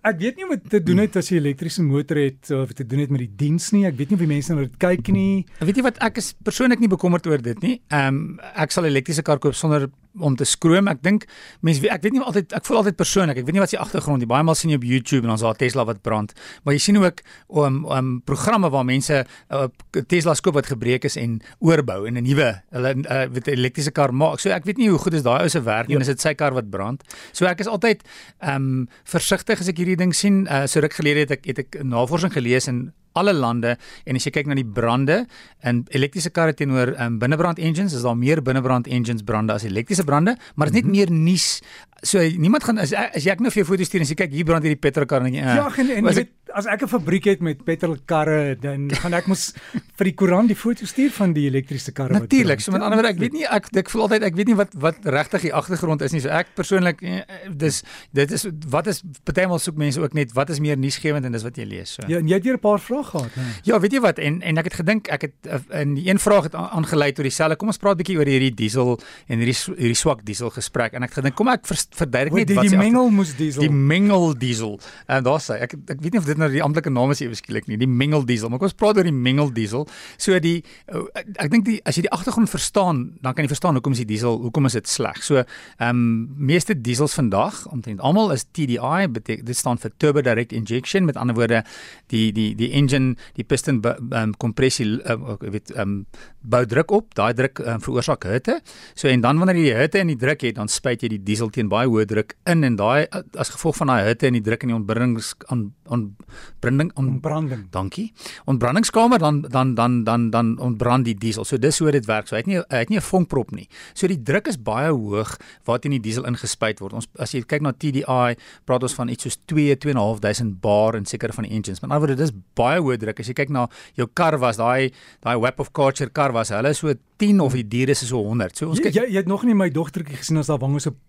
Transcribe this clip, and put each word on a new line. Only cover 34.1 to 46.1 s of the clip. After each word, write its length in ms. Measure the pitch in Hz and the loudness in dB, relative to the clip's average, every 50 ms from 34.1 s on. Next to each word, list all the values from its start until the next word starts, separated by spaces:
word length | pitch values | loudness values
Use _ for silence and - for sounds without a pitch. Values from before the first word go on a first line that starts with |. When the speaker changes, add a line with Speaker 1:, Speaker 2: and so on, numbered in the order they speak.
| 131 | -4
Speaker 2:
as 80 | 127 - | -2 -2
jy 80 | - | -2
kyk 140 | - 156 143 | -2 -2 -2
na 80 | 147 143 | 0 -2
die 80 | 139 127 | -2 -2
brande 640 | 113 101 120 113 117 117 127 135 139 160 214 247 - - - - - _ _ - | -2 -2 0 0 2 2 2 2 2 2 0 0 -4 -10 -20 -20 -20 _ _ -2
in 220 | 123 120 120 123 - | 0 0 0 -2 -2
elektriese 400 | - 135 135 - - 196 156 170 | -2 0 0 0 -2 -4 -6 -4
karre 220 | _ 170 165 160 151 | _ 0 0 0 0
teenoor, 400 | - 151 139 131 131 123 120 - | -2 -2 0 2 2 2 0 0
ehm, 220 | - 120 120 117 110 | -2 -4 -4 -2 0
binnebrand 400 | 117 127 156 156 170 175 165 180 | 0 0 2 2 0 0 0 -2
engines, 320 | 160 160 160 160 202 196 151 | -2 -2 0 0 -2 -2 -2
is 100 | 127 120 | -2 -2
daar 120 | 123 117 | 0 0
meer 260 | 117 123 135 160 160 | 0 2 2 2 2
binnebrand 460 | 131 131 131 135 123 127 127 123 117 | 0 0 0 0 2 2 0 0 0
engines 340 | 135 131 123 117 113 120 110 | 0 -2 -2 -2 -2 -4 -6
brande 300 | 104 107 110 107 110 110 107 | -4 -2 -2 0 0 0 -2
as 100 | 104 104 | -2 -4
elektriese 420 | 107 95 104 117 - 196 170 185 | -4 -4 -4 -2 -2 -2 0 0
brande, 320 | 143 139 147 165 202 247 - - - - | 2 2 2 2 2 0 -2 -8 -12 -2
maar 120 | - 160 151 | -2 0 2
dit 40 | - | 2
is 40 | 226 | 2
net 40 | 240 | 2
Speaker 1:
Mhm. 60 | - | 4
Speaker 2:
meer 200 | 190 202 202 170 | 4 4 4 4
nuus. 500 | 170 160 160 170 190 170 - - - - - - - - - _ _ _ - | 4 2 4 4 2 2 0 -2 -4 -6 -10 -18 -20 -20 -20 _ _ _ -4
So 140 | - - 190 | 0 2 4
niemand 440 | 170 160 165 180 151 175 240 302 - | 4 2 2 2 2 4 2 2 2
gaan, 140 | - 226 214 | 0 0 0
as, 140 | 180 131 208 | 0 -2 0
as 300 | 202 226 - - - 135 | -2 -2 -2 -4 -2 0
jy, 60 | 180 | 0
ek 80 | 196 175 | 0 0
nou 100 | 233 247 | 0 0
vir 120 | - 208 185 | 2 0 2
jou 120 | 147 196 | 2 2
foto's 120 | 180 185 | 0 0
stuur 120 | - - 185 | 0 0 0
en 80 | 160 | 0
sê, 80 | 131 160 | 0 0
"Kyk, 160 | - 190 160 | -2 -2 -2
hier 140 | 139 151 170 | -2 -2 0
brand 180 | 156 165 165 151 | 2 2 2 2
hierdie 160 | 160 151 - | 0 0 2
petrolkar," 440 | - 147 135 156 143 120 147 135 123 | 0 0 2 0 0 2 2 0 2
en 80 | 131 127 | 0 -2
jy, 60 | 143 | 0
eh, 160 | 135 131 120 | 0 2 2
Speaker 1:
Ja, 160 | 294 294 277 - | 2 2 0 0
en, 120 | 269 254 269 | 0 0 0
en 140 | 254 208 214 | 2 2 2
Speaker 2:
was 120 | 226 | 2